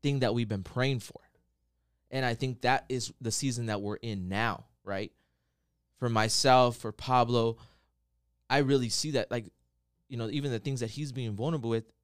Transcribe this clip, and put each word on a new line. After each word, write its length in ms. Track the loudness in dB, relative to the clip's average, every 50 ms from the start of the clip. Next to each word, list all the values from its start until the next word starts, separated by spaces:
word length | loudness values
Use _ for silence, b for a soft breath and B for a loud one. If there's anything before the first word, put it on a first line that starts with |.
thing 180 | 0 0 0 2
that 120 | 2 2
we've 160 | 2 0 0 -2
been 140 | -2 -6
praying 380 | -6 -6 -2 0 0 0 0 -2
for. 200 | -6 -10 -18 -20 _ _ _ _ _ _ _ _ _ _ _ _ _ _ _ _ _ _
And 140 | -4 -2 -2
I 100 | -2 -2
think 280 | -2 -2 -4 -4 0
that 220 | 2 2 2 2 0 -2
is 240 | -4 -4 -4 -6 -10 _
the 100 | -6 -4
season 360 | -4 -2 -2 -2 -2 -2 -4
that 160 | -4 -4 -4
we're 140 | -4 -6 -6
in 320 | -6 -6 -6 -6 -4 -4 -2
now, 360 | -2 0 0 0 -2 -4 -10 _ _ _ _
right? 280 | -6 -6 -6 -6 -8 _ _ _ _ _ _ _ _ _ _ _ _ _ _ _ _ _ _
For 100 | -4 0
myself, 680 | 2 2 2 2 2 4 6 8 8 8 8 6 4
for 160 | -2 -10 -10
Pablo, 680 | -10 -8 -4 2 4 4 4 4 4 2 2 2 -2 b b b b b b b b _ _ _ _ _ _ _ _ _ _ _
I 100 | 2 2
really 300 | 4 4 4 2 2 0
see 220 | -2 -2 -4 -2
that, 200 | -2 -2 -2 -2
like, 160 | -4 -6 -6 -8 _ _ _ _ _ _ _ _ _ _ _ _
you 80 | -8
know, 140 | -6 -6 -4
even 200 | -4 -4 -2 -2
the 80 | -4 -2
things 220 | -2 -4 -4 -4
that 100 | -4 -6
he's 220 | -6 -8 -8 -8
being 240 | -6 -6 -6 -6 -4
vulnerable 320 | -4 -4 -4 -4 -4 -2 -2
with 160 | -2 -2 -4 _ _ _